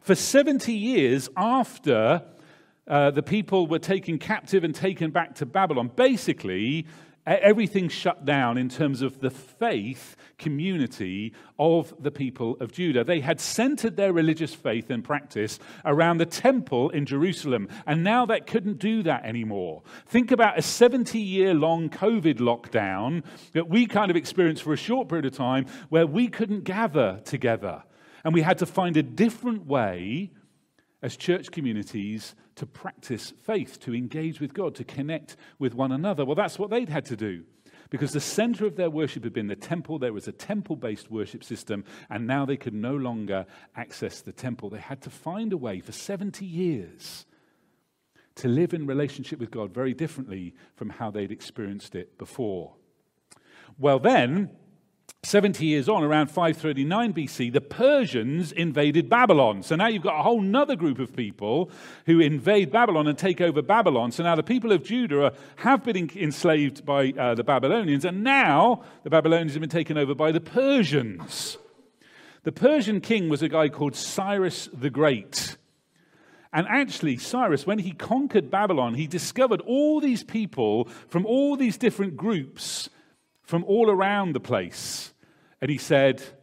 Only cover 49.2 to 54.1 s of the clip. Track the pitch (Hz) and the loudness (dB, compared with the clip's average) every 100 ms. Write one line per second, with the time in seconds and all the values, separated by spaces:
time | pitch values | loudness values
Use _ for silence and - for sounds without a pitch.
49.2 | 127 151 113 117 104 101 131 127 156 - | -12 -10 -10 -8 -10 -6 -6 -4 -8 -8
50.2 | 123 95 87 - _ _ 107 - 113 104 | -12 -12 -12 -16 _ _ -14 -10 -10 -6
51.2 | 98 110 - - 101 101 - 92 87 _ | -8 -10 -16 -12 -10 -10 -12 -14 -14 _
52.2 | 92 - 113 95 82 _ _ _ _ _ | -18 -8 -6 -6 -10 _ _ _ _ _
53.2 | _ _ _ - - - 143 135 180 | _ _ _ -20 -20 0 2 4 6